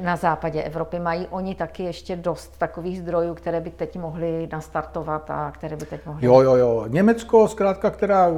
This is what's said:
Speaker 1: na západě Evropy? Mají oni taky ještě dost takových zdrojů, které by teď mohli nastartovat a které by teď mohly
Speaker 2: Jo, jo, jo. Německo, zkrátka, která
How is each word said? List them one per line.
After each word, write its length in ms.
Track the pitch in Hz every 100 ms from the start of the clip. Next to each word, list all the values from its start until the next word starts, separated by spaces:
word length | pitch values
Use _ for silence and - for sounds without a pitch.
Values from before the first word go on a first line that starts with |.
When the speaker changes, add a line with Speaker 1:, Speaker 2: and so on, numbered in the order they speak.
Speaker 1:
na 140 | 180
západě 480 | 175 175 156 170 156
Evropy? 360 | 151 160 160 175
Mají 280 | 170 170 180
oni 260 | 185 190
taky 280 | 185 165 -
ještě 320 | 180 165 -
dost 420 | 180 175 160 - -
takových 420 | 170 - 175 185
zdrojů, 340 | 170 170 170
které 280 | 165 175 165
by 80 | 170
teď 260 | - 160
mohli 540 | 185 165 165 170 165 165
nastartovat 800 | 156 - 160 - 170 156 156 156
a 200 | 147 151
které 240 | - 156
by 100 | 151
teď 200 | 156 147
mohly 200 | - 147
Speaker 2:
Jo, 160 | 123 127
jo, 140 | 131
jo. 300 | 127 123 113 113
Německo, 600 | 143 208 226 - 226 214
zkrátka, 420 | - 196 190 208
která 420 | - 202 196 175